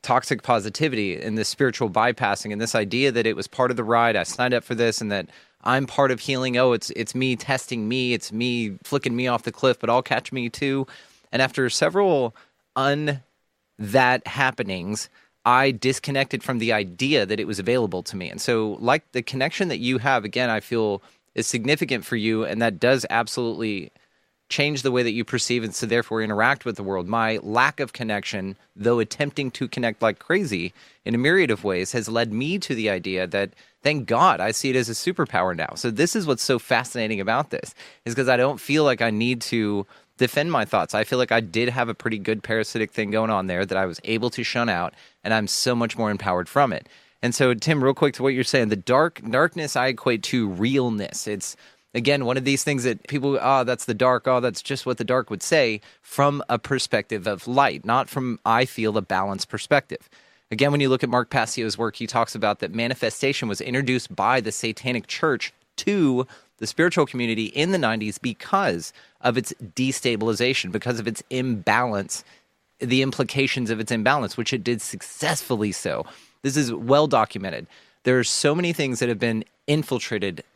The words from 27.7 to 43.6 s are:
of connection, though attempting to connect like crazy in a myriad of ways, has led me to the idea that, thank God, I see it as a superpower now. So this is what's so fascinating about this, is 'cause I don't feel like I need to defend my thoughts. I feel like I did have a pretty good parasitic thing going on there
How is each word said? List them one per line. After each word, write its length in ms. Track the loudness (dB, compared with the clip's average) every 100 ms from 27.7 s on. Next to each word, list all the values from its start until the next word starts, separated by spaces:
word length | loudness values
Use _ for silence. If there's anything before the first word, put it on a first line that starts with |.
| 0
of 100 | -8
connection, 640 | -6 -6 -4 -4 -6 -8 -10 _ -2
though 240 | 0 2
attempting 520 | 0 -2 -4 -4 -6
to 160 | -6 -6
connect 340 | -2 -4 0
like 180 | 0 0
crazy 520 | 0 0 0 -2 -4 -10 -20 _
in 100 | -2
a 40 | 0
myriad 340 | 4 4 4
of 140 | 0 0
ways, 260 | -2 -2
has 160 | -4 -2
led 240 | -2 -2
me 260 | -2 -2 -4
to 140 | -4
the 160 | -2 0
idea 380 | -2 -2 -4 -2
that, 220 | -2 -2 _ _ _
thank 220 | 0 0 0
God, 340 | 4 4 4
I 120 | 0
see 180 | -2 0
it 60 | 0
as 100 | 0
a 60 |
superpower 600 | -2 -4 -2 0 2 0
now. 200 | 0 -6 -4
So 160 | -4
this 240 | 0 0 0
is 100 | 0
what's 180 | -2
so 160 | 2 0
fascinating 600 | 2 0 0 -4 -2 -2
about 300 | 0 0 0
this, 260 | -6 -10 -18 -20 -12 -6
is 100 | 0
'cause 140 | 4
I 80 | 4
don't 240 | 4 0
feel 240 | 0 4 4
like 160 | 4
I 80 | 2
need 320 | 2 0 0
to 440 | -2 0 2 0 -4 -14 _ 0
defend 340 | 0 2 0
my 140 | 0 2
thoughts. 300 | 0 0 -2
I 80 |
feel 160 | 0 0
like 120 | 2
I 100 | 2
did 280 | 2 0 0
have 200 | 0 -4
a 40 |
pretty 240 | -2 -4 -4
good 240 | -2 -4
parasitic 500 | -2 -2 -2 -2 -4
thing 200 | -2 -2
going 180 | 0 0
on 160 | 0 0
there 200 | -2